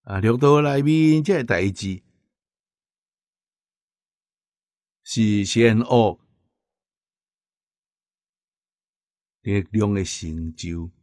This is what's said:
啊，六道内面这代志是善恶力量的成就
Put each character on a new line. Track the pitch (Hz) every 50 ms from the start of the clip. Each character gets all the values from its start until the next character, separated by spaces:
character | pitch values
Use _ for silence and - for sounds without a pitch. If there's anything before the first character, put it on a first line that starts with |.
啊， | _ - 98 98
六 | 98 110 117
道 | 123 143 143 147 147
内 | 147 147 139 139
面 | 139 151 156 160 156 156 156 156 151
这 | 202 196 156 123
代 | - 98 87 95 98
志 | 92 - 101 95 92 - _ _ _ _ _ _ _ _ _ _ _ _ _ _ _ _ _ _ _ _ _ _ _ _ _ _ _ _ _ _ _ _ _ _ _ _ _ _ _ _ _ _ _ _ _ _ _ _ _ _ _ _ _ _ _ _ _ _ _ _ _
是 | - - 117 110 107 104 104 101
善 | 95 - 113 117 117 110 110
恶 | 120 - 127 120 113 98 85 _ _ _ _ _ _ _ _ _ _ _ _ _ _ _ _ _ _ _ _ _ _ _ _ _ _ _ _ _ _ _ _ _ _ _ _ _ _ _ _ _ _ _ _ _ _ _ _ _ _ _ _ _ _ _ _ _ _ _ _ _ _ _ _ _
力 | _ 101 101 101
量 | 95 _ 101 110 107 101 101
的 | 98 92
成 | - - - - 82 80 82 82 82 80
就 | - - 85 85 85 85 87 _ _